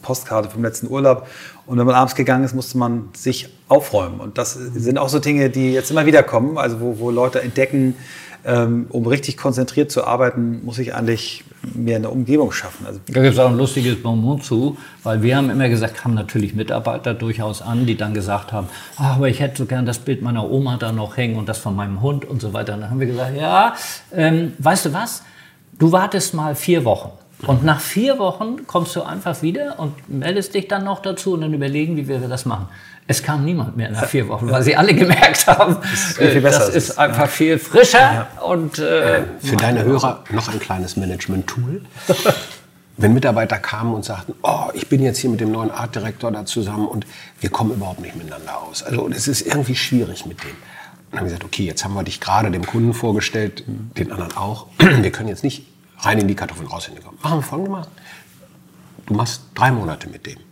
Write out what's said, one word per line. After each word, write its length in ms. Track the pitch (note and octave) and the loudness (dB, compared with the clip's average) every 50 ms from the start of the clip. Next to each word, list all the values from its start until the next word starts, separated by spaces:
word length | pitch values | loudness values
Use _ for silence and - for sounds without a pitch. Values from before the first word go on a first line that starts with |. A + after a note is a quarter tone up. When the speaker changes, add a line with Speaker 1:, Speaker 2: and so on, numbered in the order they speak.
| - | -6
Speaker 1:
Postkarte 460 | - B2+ - - - A2+ A2 G#2+ G#2+ | -6 -6 -6 -6 -2 -2 -2 -2 -2
vom 140 | - A2+ A#2 | -4 -4 -4
letzten 240 | A2+ A2 - - A#2+ | -4 -2 -4 -8 -4
Urlaub. 400 | C3 C#3 C#3 C3+ B2 - - - - - - - - - - | -2 2 4 4 4 4 0 -14 -18 -18 -20 -20 -20 -20 -12
Und 120 | - B2+ A#2+ | -2 0 2
wenn 60 | A#2+ B2+ | 4 6
man 80 | B2+ | 6
abends 200 | B2+ C3 B2+ - | 6 6 6 4
gegangen 280 | - C3+ B2 C3 B2+ C3+ | 2 2 4 4 4 2
ist, 80 | C3 B2 | 0 0
musste 220 | B2+ B2 - - C3 | -4 -6 -2 -2 0
man 320 | A#2+ A#2+ A#2 A#2 G#2+ F#2+ - - | 0 0 0 -2 -4 -8 -14 -6
sich 320 | - B2+ B2 - - - - _ _ _ | -4 -4 -2 -2 -6 -14 -18 _ _ _
aufräumen. 520 | C#3 C#3+ C#3+ - - G#2 F#2 F2 - F#2+ | 4 4 4 4 0 0 0 0 -6 -10
Und 160 | G2+ G#2 G#2 - | -12 -8 -6 -4
das 160 | A#2+ - - | -4 -4 -4
sind 440 | B2+ B2+ A#2+ A#2+ A2+ A2 A#2+ C3 C#3 | -8 -10 -8 -6 -2 0 0 2 2
auch 100 | D3 C3 | 0 0
so 100 | C3+ D3+ | 0 0
Dinge, 300 | C#3+ D3 D3 C#3+ C#3 C3 | 2 2 2 4 4 2
die 240 | A#2+ C3 C3 C3 B2+ | 2 2 2 2 2
jetzt 160 | C3 C3 - | 2 0 0
immer 140 | D3+ D#3+ D#3 | 0 2 4
wieder 160 | D3+ D#3 D3+ C#3 | 8 8 8 6
kommen, 340 | - - A#2 A#2+ C#3+ D#3+ D#3 | 6 4 2 2 2 0 0
also 200 | C3+ B2+ A#2 A2+ | -2 -2 -2 -2
wo, 200 | A#2+ A#2+ A#2 G#2 | -4 -4 -4 -2
wo 100 | A#2 A#2+ | -2 -2
Leute 300 | A#2+ A#2+ B2 B2+ B2+ B2+ | 2 2 2 2 2 -2
entdecken, 540 | - B2+ A2 C3+ C3+ C3 C#3 C#3 C3 C3 B2+ - - - - - - - - - - | -4 -2 0 0 0 2 2 2 2 2 0 -2 -10 -18 -18 -18 -18 -20 -20 -12 -2
ähm, 400 | - B2 A#2+ A#2 A2+ A#2 A#2+ A#2+ - | 0 2 2 2 2 0 0 -2 -2
um 160 | - B2 A#2 A#2 | -4 -2 0 0
richtig 280 | C3 C#3 C#3 - - | 0 0 0 -6 -8
konzentriert 560 | - - C#3 B2+ B2 B2+ B2 - - D3 D3 | -4 -2 -2 0 0 -2 0 0 0 0 0
zu 140 | - C3 B2 | 0 -2 -2
arbeiten, 580 | B2 A#2 B2 C3 B2 B2 B2 A#2 A#2 A#2 A#2 - | 0 0 2 2 0 0 0 -2 -2 -4 -6 -8
muss 140 | A#2 A#2 A#2+ | -10 -6 -6
ich 160 | B2+ A#2 A#2+ | -6 -6 -4
eigentlich 500 | A#2+ A#2 A2+ A#2 A2 - - - - - - - - - - - | -4 -2 0 -2 -2 -4 -10 -12 -14 -18 -20 -20 -16 -14 -12 -8
mir 240 | A#2+ A#2+ A#2 A#2 A2 | -4 -2 -2 -2 -2
eine 120 | A2 A2 | -2 -4
Umgebung 440 | B2 C3 B2 A2+ C#3 D3+ D3 A2 E2+ | -2 -4 0 2 2 2 2 2 -2
schaffen. 320 | - - F#2 - - G2+ | -6 -8 -10 -12 -12 -12
Also 140 | G2+ G#2 G2 - - | -12 -12 -14 -12 -4
Speaker 2:
Da 140 | - B2+ | 0 4
gibt's 160 | C3 C3+ B2 B2+ | 4 6 6 6
auch 100 | B2+ B2+ | 6 6
ein 80 | A#2+ A#2 | 6 4
lustiges 440 | C3+ C3 - C#3 B2 B2 A#2+ - | 2 2 0 0 0 0 0 0
Bonbon 400 | - A#2 A#2 A2+ A2 B2 C#3+ C3+ | 0 0 0 2 2 2 0 -2
zu, 360 | - - A#2+ A2 B2+ D3 C#3+ - - - - - - | -2 -2 0 0 0 0 -2 -4 -12 -20 -20 -10 -4
weil 180 | A2+ A2 A2 | -2 0 2
wir 140 | G#2+ A#2+ B2+ | 4 4 4
haben 140 | C#3 C#3+ C3 | 4 2 2
immer 180 | G#2+ C3+ C3+ B2 | 2 2 2 2
gesagt, 380 | A#2 A2+ A2+ A2 - - - | 2 2 0 -2 -4 -4 -2
haben 80 | A#2 A#2 | 0 0
natürlich 400 | G#2+ G#2 G#2 - A2 G#2 G2 G2 | 0 0 -2 -2 -2 -2 0 -2
Mitarbeiter 600 | G2+ A2 A2 A2 A2 A2+ A#2 - - - B2 A2+ | -4 -2 -2 -2 -2 -2 -2 -4 -2 -4 -4 -4
durchaus 480 | A2 A#2 A#2 A2+ A2+ A2 G#2+ G#2 G#2 | -2 -2 -4 -4 -4 -4 -6 -6 -8
an, 240 | - G2+ A#2 A#2+ B2+ | -6 -4 0 0 2
die 120 | A#2+ A2+ - | 2 0 0
dann 160 | G#2+ G#2+ G#2+ | -2 -4 -2
gesagt 400 | G#2+ F#2+ G2 G2+ G2+ - - A2+ | -4 -2 -2 -2 -4 -4 -4 -6
haben, 140 | G#2+ F#2+ F#2 - - - - - | -6 -6 -6 -10 -16 -18 -18 -8
"Ah, 200 | - C#3+ C3+ C3 | -2 0 0 2
aber 120 | C3 C#3 C3 | 2 2 2
ich 140 | B2 - | 2 0
hätte 160 | D3 C3+ C3 - | -2 -4 -2 -4
so 80 | C3 | -4
gern 200 | - C3 B2+ B2+ | -4 -2 -2 -2
das 140 | A#2 A#2 - | -2 -4 -6
Bild 220 | - - C3+ - | -4 -4 -4 -2
meiner 280 | - A#2+ A#2+ A2+ G#2+ - | -2 -4 -2 -2 -2 0
Oma 280 | B2+ C3+ C#3 C3 B2 G2+ | 0 0 0 0 -2 -4
da 160 | A#2 A2+ A2 | -4 -4 -4
noch 240 | A2+ A2 G#2 - - | -4 -4 -6 -4 -4
hängen 180 | B2 A#2 A2+ | -2 -2 -2
und 140 | A2 G#2 G2+ | -4 -4 -4
das 80 | A2 - | -6 -6
von 180 | - A2 G2 | -4 -4 -4
meinem 260 | G2+ G#2 G2+ G2 F#2+ | -2 -2 -4 -2 0
Hund" 220 | A2+ C#3 C#3+ C#3 C3+ | 0 0 0 -2 -4
und 180 | - D3 A#2+ | -4 -6 -4
so 120 | A2+ G#2+ G2 | -4 -4 -4
weiter. 220 | A2+ A2 G#2 G#2 | -4 -4 -4 -6
Und 60 | G#2 | -8
dann 100 | G#2+ G#2 | -6 -4
haben 80 | A#2+ C3+ | -2 -2
wir 60 | C3+ B2 | -2 -2
gesagt, 280 | B2 A#2+ B2+ B2+ C3+ | -2 -2 -4 -4 -4
"Ja, 400 | C#3+ D#3 E3 F3+ F#3+ G#3 A#3 A#3 - - - - - - - - | -4 -2 2 4 6 4 4 2 -2 -10 -10 -12 -12 -14 -8 -2
ähm, 380 | F#3 D#3+ D#3+ D#3+ D#3+ E3+ D#3+ - - | 2 4 4 4 4 2 -2 -4 0
weißt 260 | C#3 D3+ F3+ F#3 - | 2 2 2 4 2
du 80 | D#3+ C#3 | 0 -2
was? 300 | F3+ A3+ A#3 - - - - - - - - _ _ _ _ - - | -2 -4 -6 -8 -12 -14 -18 -20 -20 -20 -20 _ _ _ _ -2 2
Du 140 | D#3 E3 | 4 4
wartest 420 | E3+ F#3 F#3+ G3+ G3+ G3 - - - | 6 4 2 2 0 -2 -2 -2 -4
mal 220 | D#3+ D3+ D#3 C#3+ | -4 -2 -2 -4
vier 300 | C3+ - - F3 E3+ C#3 | -4 0 2 2 2 4
Wochen. 240 | A#2 G2+ - - - - - - _ _ _ - | 2 2 0 0 -12 -16 -18 -20 _ _ _ 0
Und 180 | - C3 B2 C3+ | 2 2 4 4
nach 180 | D#3+ D3+ - | 4 2 2
vier 360 | - - - G3 A3+ C#4 C#4 C4 | 0 -4 -2 0 2 2 2 2
Wochen 480 | G3+ F#3 E3 - G#3+ A3 B3 C#4+ C#4+ | 2 -2 -2 -2 -6 -6 -6 -8 -10
kommst 300 | - - F3+ E3+ E3 - | -4 -2 -2 -2 -2 -4
du 80 | F3+ - | -6 -6
einfach 380 | - D3+ F#3+ - F3+ E3 - - | -6 -8 -6 -4 -6 -6 -2 -2
wieder 340 | D#3+ F3 C#4 D4 C#4+ - - | -2 -2 -2 -4 -6 -6 -6
und 300 | E3 D3 D3 - - - | -8 -8 -8 -10 -12 -8
meldest 440 | C#3 C#3 C3+ E3 F#3 G3+ F#3+ G3 - | -8 -4 -4 -2 -2 -2 -2 -2 -4
dich 120 | G#3 F3+ - | -4 -2 -2
dann 160 | G3+ G3 F#3+ | -4 -4 -2
noch 160 | G3 G3 F#3 | -4 -6 -4
dazu 320 | - G3 F#3 - - F#3+ F#3 | -4 -6 -6 -4 -2 -2 -2
und 80 | E3 | -2
dann 120 | D#3 D#3 D#3 | -2 -2 -2
überlegen, 440 | C#3+ C#3 C#3 C#3 D3+ D3+ D#3+ E3+ D3+ | -2 -2 -2 -2 -2 -2 -2 -2 -4
wie 100 | C#3 C3+ | -4 -4
wir 120 | C#3 B2+ | -4 -4
das 260 | B2 A#2+ B2+ B2+ - | -4 -4 -6 -4 -4
machen." 220 | B2+ A2+ F#2+ F#2+ F#2 - - - - - - _ - | -4 -4 -4 -6 -10 -12 -18 -20 -20 -20 -20 _ -4
Es 140 | - - - | -4 -2 -2
kam 220 | - D3+ D3 C#3 | -2 -2 0 0
niemand 320 | D3+ F3+ E3 B2 A2 G#2+ A#2 | 0 0 -2 -2 -4 -4 -4
mehr 120 | A2+ G#2+ | -6 -4
nach 140 | G#2+ G#2+ G#2+ | -2 -4 -4
vier 220 | A#2+ - C3+ A#2 G2+ | 0 0 -2 -2 -2
Wochen, 220 | G#2+ G2+ A2 B2 | -4 -4 -2 0
weil 120 | B2+ C3 B2+ | 2 2 4
sie 120 | B2+ - | 4 6
alle 180 | - - G#3 F3+ | 6 6 6 6
gemerkt 540 | - F#3 F3 F3+ - - F#3 - - - - | 6 6 6 6 8 6 6 6 4 6 6
haben, 300 | D#3+ - G3+ F3+ E3+ - | 6 6 6 4 4 0
Speaker 1:
Das 120 | - F#3+ - | 0 -4 -2
ist 240 | - - - D#3+ - | -2 -2 -4 0 2
viel, 100 | - D3+ | 4 4
viel 80 | C3+ C#3 | 6 6
Speaker 2:
äh, 20 | |
Speaker 1:
besser. 180 | B2+ C#3+ C3 - | 6 6 6 6
Speaker 2:
das 160 | A2 G2+ - | 4 4 2
ist 220 | E3 B2 - - - | 0 0 0 0 2
einfach 300 | D3 C#3+ - A#2 D3 C#3 | 2 2 4 2 0 0
viel 280 | - - D#3+ D#3+ D#3+ D3+ | 2 2 2 4 4 2
frischer 420 | - - - G3+ B3 B3 - A#3+ | 0 4 8 8 8 10 10 8
Speaker 1:
Ja. 280 | C4 C4+ - A2+ A2+ - - - - | 8 8 6 2 -2 -6 -10 -8 -4
Speaker 2:
und, 360 | E3+ F#3 F3 D#3+ D3+ - D3+ | -2 0 0 -2 -2 -4 -4
äh, 400 | D3+ D#3+ E3 D#3+ D#3+ E3 E3 D#3 | 0 2 2 2 4 4 4 2
Speaker 3:
Äh, 40 | - - - - | 2 -2 -8 -8
für 160 | - C3+ B2+ | -4 0 0
deine 280 | G#2 G#2+ A2+ B2 A#2 G#2+ | 2 2 2 2 2 2
Hörer 400 | A#2 C3+ C3 C3 C3 B2 - - - | 2 2 2 2 0 -2 -4 -10 -6
noch 180 | G#2 G#2 A2+ A2+ | -6 -4 -4 -4
ein 80 | G2+ G#2+ | -6 -8
kleines 380 | - - G2 F#2 F#2 F2+ - - | -6 -4 -4 -4 -4 -4 -4 -4
Management-Tool. 840 | F#2+ F#2 F#2 F2 - - F#2+ F#2+ F2+ - - A#2+ B2 B2 D#3 G3+ - - - - - - | -4 -4 -4 -6 -6 -4 -4 -4 -4 -4 -4 -6 -4 -4 -4 -8 -10 -14 -20 -16 0 0
<laughs> 880 | C#4 - - A3 - - - - - - - _ _ _ _ _ - - | 0 0 2 -2 -2 -2 -4 -14 -16 -20 -20 _ _ _ _ _ -6 0
Wenn 160 | - G#2 A2+ | 4 4 4
Mitarbeiter 460 | C3+ B2+ C3+ A2+ A2+ A2+ G#2 A2+ G#2 | 6 4 2 2 2 0 0 -2 -4
kamen 340 | - - - G#2+ A2+ A#2 A2+ | -4 -6 -6 -6 -4 -4 -4
und 100 | G#2+ G2+ | -4 -6
sagten, 300 | - A2 F#2+ F2 - - - | -8 -10 -10 -10 -14 -14 -4
"Oh, 240 | - - - - - - - | -2 -2 -2 -2 -4 -6 -6
ich 160 | - - - | -8 -2 0
bin 120 | D3 C3+ C3 | 2 2 2
jetzt 160 | B2+ A#2 - | 2 0 0
hier 100 | - B2+ | -2 -2
mit 100 | A#2 G#2+ | 0 0
dem 120 | A2 G#2+ A2 | 0 -2 -2
neuen 180 | A2+ A2+ A2+ | -2 -2 -4
Artdirektor 600 | - - A#2 A#2 - A#2 G2 A2 G2+ - - A#2 | -4 -6 -8 -8 -6 -6 -8 -8 -8 -6 -6 -6
da 140 | G#2+ - G#2 | -4 -4 -6
zusammen 420 | F#2 - A#2+ G#2+ F#2+ G#2 G#2+ G#2+ - | -6 -4 -4 -4 -4 -2 -4 -4 -4
und 180 | - G#2+ F#2+ - - - - - - - | -4 -6 -8 -10 -14 -20 -20 -20 -16 -8
wir 100 | - F#2+ | -8 -4
kommen 220 | - - A2 G#2+ | -2 0 0 0
überhaupt 300 | G#2+ G2 G2 F#2+ F2+ - | 0 -2 -6 -6 -8 -10
nicht 140 | F2+ F2+ - E2 | -12 -12 -12 -14
miteinander 400 | E2+ D#2+ D2 - - - - - - - | -12 -12 -14 -14 -14 -12 -12 -10 -12 -10
aus. 160 | - - - | -12 -10 -6
Also 240 | - B2+ A#2 - - | -4 -4 -2 -2 -2
das 200 | B2 - A#2 C#3 | -4 -4 -2 -2
ist 120 | C#3 A2 - | -2 -2 0
irgendwie 300 | - - D3 C#3 A#2+ B2+ | 0 0 0 0 0 -2
schwierig 500 | - - - - B2 A2+ E2+ F#2 - - | -2 -2 0 2 2 2 0 -4 -10 -12
mit 180 | F2 E2+ - - | -14 -14 -14 -14
dem." 60 | - - - - - - - - - - - - - | -16 -16 -16 -20 -20 -20 -20 -20 -20 -20 -20 -20 -10
Dann 80 | - - | -8 -6
haben 60 | F#2+ F#2 | -6 -4
wir 20 | |
gesagt, 160 | E2+ F2 - | -6 -8 -10
"Okay, 180 | F2+ - - G2+ | -10 -6 -4 -4
jetzt 220 | F2 D#2 - - | -4 -4 -6 -6
haben 80 | F#2+ G2 | -4 -4
wir 100 | G2 F2+ | -4 -4
dich 160 | F2+ - - | -6 -8 -8
gerade 320 | - - F#2+ G#2 A2+ G#2 | -4 0 0 2 2 2
dem 140 | F2+ F#2 E2+ | 0 -2 -4
Kunden 280 | - - A#2 A#2 A#2 A2+ | -2 0 2 2 2 2
vorgestellt, 680 | A2+ - A#2 G2+ G#2+ G#2+ - - A2+ G#2+ G2+ - - - - | 0 0 0 0 0 0 -2 -2 -2 -4 -4 -6 -8 -10 -10
den 440 | G#2+ G#2+ A2 A2+ - - - - | -10 -10 -10 -12 -6 -6 -6 -6
anderen 240 | G#2+ F#2+ F2 E2+ - | -4 -8 -8 -8 -8
auch. 320 | F2 F#2+ G2+ A2 - - - | -8 -6 -6 -8 -10 -12 -18
<clears throat> 60 | - - | 4 6
Wir 320 | D#3+ F#3+ D#3 B2 G#2 - | 8 8 8 6 4 2
können 180 | - - A2 A2 | 0 -4 -6 -8
jetzt 160 | G2 - - | -8 -4 -4
nicht 200 | C#3 C3 - - _ _ _ _ _ _ - | -4 -4 -4 -16 _ _ _ _ _ _ -6
rein 180 | - G#2+ G#2+ G#2+ | -2 0 2 2
in 80 | G2+ G2 | 2 2
die 80 | G2 | 0
Kartoffeln, 320 | F#2+ F#2 E2 D#2+ - E2 C#2 | -2 -4 -10 -10 -12 -12 -10
raus 220 | - - - - | -10 -12 -12 -12
in 60 | - | -16
den 80 | - - | -18 -20
Kopf. 180 | - - - - | -20 -20 -8 -4
Machen 160 | D#3 E3 D#3 | -2 -2 -2
wir 40 | C3 | -2
folgendes 280 | - - D3+ F#3+ G3 | -4 -6 -6 -6 -6
mal. 160 | G3 F#3 D#3 - - - - - - - - _ - - - - _ - - _ _ - - - - - - | -6 -8 -10 -14 -18 -20 -20 -20 -20 -20 -20 _ -20 -20 -20 -20 _ -20 -20 _ _ -20 -20 -20 -20 -20 -6
Du 80 | - G#2+ | -4 -2
machst 280 | G#2 A#2 A#2+ - - - - - | -2 -2 -4 -6 -10 -14 -16 -4
drei 160 | - B2 C3 | 0 2 2
Monate 380 | C3 A#2 G2 E2 D2+ - - - | 2 2 -2 -4 -6 -8 -10 -16
mit 160 | - - _ - | -16 -16 _ -18
dem. 100 | - - - _ | -18 -18 -20 _